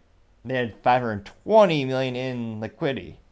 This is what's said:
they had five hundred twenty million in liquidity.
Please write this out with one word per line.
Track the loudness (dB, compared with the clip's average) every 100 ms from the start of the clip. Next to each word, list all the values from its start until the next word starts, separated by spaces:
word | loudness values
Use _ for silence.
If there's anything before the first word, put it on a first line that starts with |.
| _ _ _ _
they | -6
had | -4 -4 -2
five | 2 2
hundred | 2 -6 -8 -12
twenty | 2 6 6 4
million | 0 -2 -2
in | -4 -4 -6 -6 -8
liquidity. | -10 -4 -4 -4 -10 -18 _